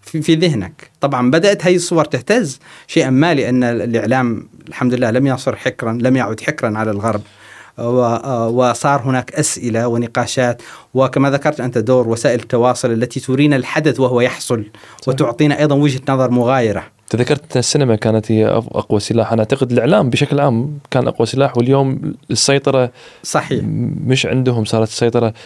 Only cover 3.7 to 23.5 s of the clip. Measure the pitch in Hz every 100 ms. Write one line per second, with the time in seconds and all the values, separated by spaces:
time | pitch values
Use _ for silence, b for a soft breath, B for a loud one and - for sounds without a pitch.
3.7 | 117 113 113 104 131 123 113 - - -
4.7 | - 127 123 120 123 139 127 - 117 131
5.7 | - 113 120 127 131 110 110 - - 117
6.7 | 107 110 101 113 104 - B B B B
7.7 | B 120 123 120 117 135 123 117 120 123
8.7 | 117 143 139 131 127 - - 147 - 120
9.7 | 110 120 117 117 120 120 - 123 120 B
10.7 | B B 131 131 131 139 135 156 147 127
11.7 | 123 110 127 113 113 139 120 - 120 123
12.7 | 123 123 113 123 131 - 131 147 135 123
13.7 | 156 151 123 127 123 123 - - 117 101
14.7 | - - - - 135 131 117 151 143 151
15.7 | 139 147 131 - 135 127 123 120 131 113
16.7 | 92 - _ - 117 120 143 - 127 120
17.7 | - 131 110 113 110 107 110 107 117 113
18.7 | - - 107 - 113 107 113 107 131 123
19.7 | 120 123 208 135 - 143 143 143 113 143
20.7 | 143 - 131 123 - 117 131 139 120 120
21.7 | 135 135 131 104 - - 113 - 139 139
22.7 | 131 123 - B B - 151 -